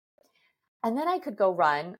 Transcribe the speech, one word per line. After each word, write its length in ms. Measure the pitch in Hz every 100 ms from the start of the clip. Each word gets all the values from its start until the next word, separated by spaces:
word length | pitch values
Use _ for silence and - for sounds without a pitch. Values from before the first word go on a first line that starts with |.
| _ _ _ _ _ _ _ -
And 140 | 226 247
then 100 | 330
I 120 | 370
could 160 | 302 208
go 160 | 190
run 460 | 175 156 147 170